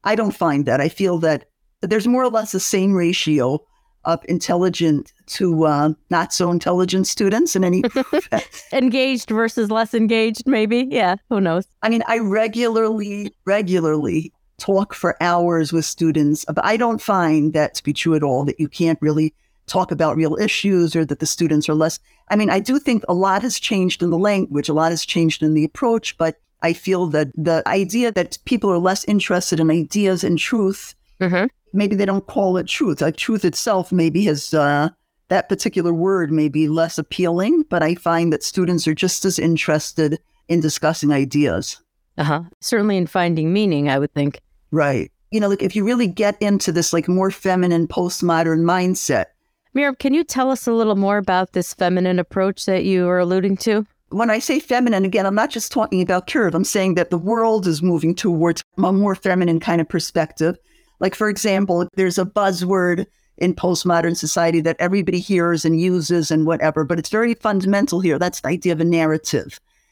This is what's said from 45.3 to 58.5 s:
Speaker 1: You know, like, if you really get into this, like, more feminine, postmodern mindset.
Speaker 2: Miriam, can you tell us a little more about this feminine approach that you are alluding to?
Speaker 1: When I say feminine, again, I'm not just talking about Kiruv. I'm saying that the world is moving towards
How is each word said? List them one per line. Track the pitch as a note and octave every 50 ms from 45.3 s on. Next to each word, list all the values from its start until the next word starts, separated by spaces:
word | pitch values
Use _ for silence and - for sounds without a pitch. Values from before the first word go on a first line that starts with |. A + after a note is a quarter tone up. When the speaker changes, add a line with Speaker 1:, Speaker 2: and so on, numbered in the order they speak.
Speaker 1:
You | - A3
know, | G#3 G3+
like, | G3 G3
if | - F3+ -
you | G#3+ G3
really | G#3+ B3 A#3+ A#3+ F#3+
get | E3+ F#3+ G#3+ G3+ G3+ -
into | G#3+ G#3 G3+ F#3+ - -
this, | E3 E3+ D#3+ - -
like, | E3+ D#3+ -
more | F3+ F#3 F#3+ G3
feminine, | F#3+ - - F#3+ F3+ F#3 F3+ F3+ E3+ E3+ E3+ D#3+
postmodern | - - F3+ F3+ - - - F3 E3+ D#3+ E3+ E3 D#3+ D#3+
mindset. | E3 E3+ F3 F#3 F3+ F#3 F#3 - - - C#3 G#2+ E2+ - _ _ _ _ _ _ _ _ -
Speaker 2:
Miriam, | C4 C#4+ C#4+ C4
can | - - C#4 C4
you | D#4+ E4+
tell | - - C4 C4 C4
us | C4 B3 - A#3+
a |
little | A#3 A3+ A3+ G#3+ G#3
more | G3 G3 G3 G#3 G#3
about | G3 - F#3 F3+ F#3 - -
this | F3+ F3 - -
feminine | - F#3 F3 F3+ F#3 F#3 F#3 F3+ F3+
approach | E3+ - - F#3+ F#3 G3 F#3+ - -
that | - F#3+ F#3 -
you | F#3+ F#3+ F#3 F3+ F3
are | F3+ F3+
alluding | F3+ F3 F3+ F#3+ F#3 G3 G3 F#3+
to? | - A3+ G#3+ G#3+ G#3+ - _ _ _ -
Speaker 1:
When | - G3 A#3 A#3+
I | G#3+ A3+
say | - - D4 D4+
feminine, | - - B3+ B3 B3+ A#3+ A3 F#3+ F#3+
again, | F#3+ F#3 A3 F#3+
I'm | G3 G3
not | G#3 A3+ D4
just | - A3+ G#3 -
talking | - C4+ G#3+ - - F#3
about | F3+ F3+ F#3 F#3 F3+ -
Kiruv. | - D#4 A3 F3+ E3
I'm | E3 F#3+
saying | - - G#3 F#3+ F#3+ F3
that | F3+ E3+ F3
the | F3+ E3+
world | E3 F#3+ A3+ A#3 A3+ A3+ A3 A3 F#3 F#3
is | D#3+ D3 E3
moving | F3+ F3 D#3+ D3 D#3+ F3+
towards | - - G#3 E3+ D#3+ E3 E3+